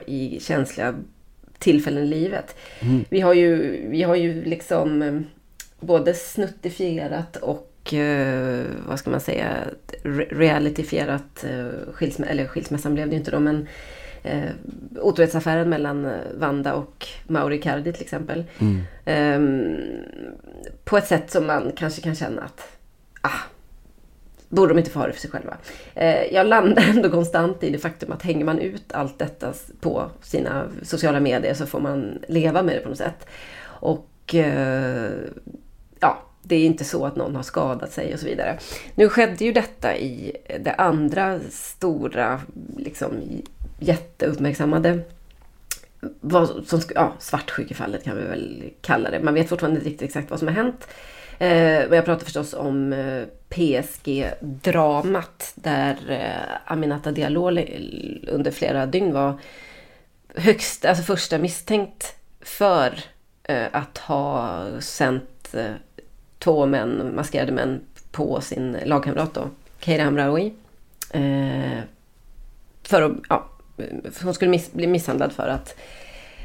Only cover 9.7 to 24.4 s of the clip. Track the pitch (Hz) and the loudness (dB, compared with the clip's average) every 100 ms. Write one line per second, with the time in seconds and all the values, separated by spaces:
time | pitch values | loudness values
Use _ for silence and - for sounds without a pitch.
9.7 | - - - 151 143 - 147 160 151 147 | -10 -14 -10 -4 -2 -2 2 4 4 2
10.7 | 147 151 165 147 139 - - 127 127 123 | -2 -2 -2 -2 -4 -6 -12 -8 -6 -6
11.7 | - - - 165 - - 147 135 - 160 | -8 -10 -4 -4 -2 -2 -2 -2 -6 -4
12.7 | 147 147 147 151 160 151 147 151 151 151 | -4 -2 -2 0 -2 -2 2 2 2 -2
13.7 | - - - - - - 147 - - - | -12 -18 -16 -16 -12 -6 -4 -4 -8 -12
14.7 | - - - - 180 165 165 160 160 170 | -14 -14 0 2 6 4 4 2 2 2
15.7 | 156 147 143 139 101 - - 151 143 139 | 2 0 -2 -2 -4 -6 -2 0 0 0
16.7 | 139 143 - - - - 160 143 147 151 | -2 -4 -12 -16 -14 -4 -2 0 0 0
17.7 | 139 160 170 - - 156 165 170 - 107 | -2 -2 -6 -8 -8 -6 -6 -8 0 2
18.7 | 95 90 - - 156 147 143 147 135 95 | 2 -2 -8 -2 2 4 4 4 4 0
19.7 | 78 58 57 - - 60 - - - - | -2 -4 -8 -12 -14 -14 -14 -18 -18 -16
20.7 | - - 208 202 170 - 185 156 147 110 | -14 2 2 4 2 2 0 2 0 0
21.7 | - 160 - 165 160 151 113 - - - | -4 -4 -4 -4 -4 -4 -6 -8 -14 -20
22.7 | - - _ _ - - - - - - | -20 -20 _ _ -6 -4 -4 -8 -16 -20
23.7 | - - - - - - - | -20 -20 -20 -20 -20 -20 -20